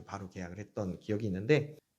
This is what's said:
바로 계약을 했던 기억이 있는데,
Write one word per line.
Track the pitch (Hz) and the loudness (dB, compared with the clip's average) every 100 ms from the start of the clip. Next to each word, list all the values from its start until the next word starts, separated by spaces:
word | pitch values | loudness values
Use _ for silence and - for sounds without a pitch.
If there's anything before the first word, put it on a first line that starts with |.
| - | -8
바로 | 101 95 | -8 -8
계약을 | 98 87 92 | -8 -8 -8
했던 | 101 - 98 82 | -8 -4 -4 -4
기억이 | - 104 110 | -2 0 0
있는데, | 92 110 151 151 - _ | -2 6 4 4 -8 _